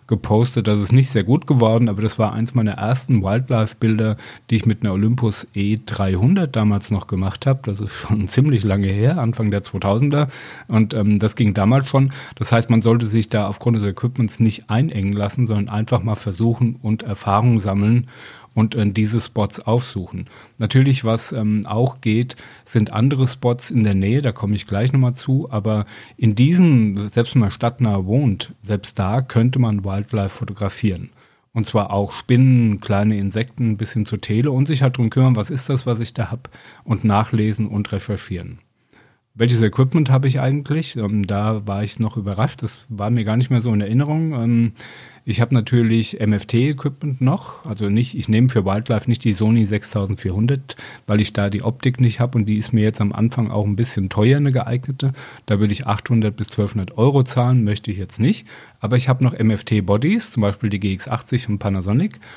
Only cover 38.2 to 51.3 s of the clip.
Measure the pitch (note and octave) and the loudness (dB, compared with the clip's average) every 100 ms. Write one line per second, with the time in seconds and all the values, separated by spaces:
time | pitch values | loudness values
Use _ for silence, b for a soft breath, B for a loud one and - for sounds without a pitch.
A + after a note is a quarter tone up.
38.2 | - F2+ F2 E2 _ _ b b b b | -6 -10 -10 -16 _ _ b b b b
39.2 | b - A#2 A#2+ A2 - C3 E3 C#3 C3 | b 0 2 4 2 2 2 2 2 2
40.2 | C3+ C3 C3 C#3+ C#3 D3+ D#3+ B2+ G#2 G#2+ | 2 0 0 -2 -2 -4 -4 -6 -2 -2
41.2 | F#2+ G2+ G#2 A2 G#2 G2 G2+ - A2 - | -2 -2 0 -2 -4 -4 -4 -2 -4 -2
42.2 | G2 G2 A#2+ - A2+ - _ G#2 G2+ A#2+ | -6 -2 -2 -2 -10 -10 _ -6 -2 0
43.2 | G#2 A2 B2 B2 A#2+ G#2+ G#2 A#2 C#3+ D#3 | 0 0 2 0 2 0 0 0 0 -2
44.2 | D#3+ C#3 A#2 A#2 A#2 - B B B B | -2 -2 0 2 2 -2 B B B B
45.2 | - G#2+ A#2 B2+ G#2+ B2 A2+ A2+ G#2+ - | -6 -2 2 2 2 2 2 2 0 -2
46.2 | G#2+ G#2 - A#2 C3+ C#3 D3 C#3 D3+ C3 | 0 0 0 0 0 -2 -6 -6 -8 -2
47.2 | B2+ F3+ - - - G#2 G2+ G#2 A#2+ - | 0 0 -6 -18 -12 -6 -2 0 0 -4
48.2 | G#2 A2 B2+ A#2 F#2+ G2+ A2 A2 - A2+ | 0 4 4 2 0 -2 0 -2 0 -2
49.2 | A#2 F#2+ A2 A#2 G#2 G#2 - G#2+ G2 G2+ | 0 0 2 4 2 0 -2 -4 -4 -4
50.2 | F#2+ F#2 A#2 C3+ - - B B - G#2 | -4 -2 0 -2 -6 -18 B B -2 0
51.2 | G2+ | 2